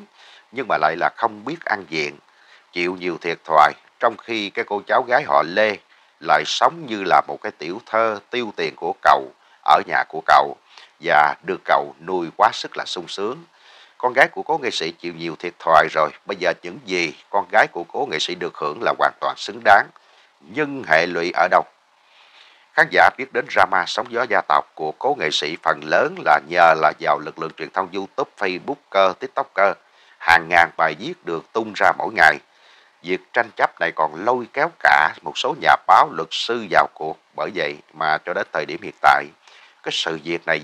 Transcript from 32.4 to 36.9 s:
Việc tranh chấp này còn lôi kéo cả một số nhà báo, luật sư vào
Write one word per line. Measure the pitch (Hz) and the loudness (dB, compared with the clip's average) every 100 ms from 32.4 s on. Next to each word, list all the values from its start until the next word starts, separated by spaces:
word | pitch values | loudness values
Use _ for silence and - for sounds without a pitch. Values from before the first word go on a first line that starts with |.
| _ _ _ _ _ _ | _ _ _ _ _ _
Việc | 85 92 _ | -6 -6 _
tranh | 120 113 110 | -2 -2 0
chấp | 147 - | -2 -2
này | 85 82 | -4 -2
còn | 78 78 | -4 -2
lôi | 110 127 113 | -2 -2 -4
kéo | 139 165 - | -4 -4 0
cả | 76 71 78 - | 4 4 4 -2
một | 78 - | -10 -6
số | 127 - | -6 -2
nhà | 80 69 - | 2 2 6
báo, | 104 151 | 4 4
luật | 82 80 | -2 -8
sư | - - 120 98 | -6 -4 -6 0
vào | 80 71 | 0 0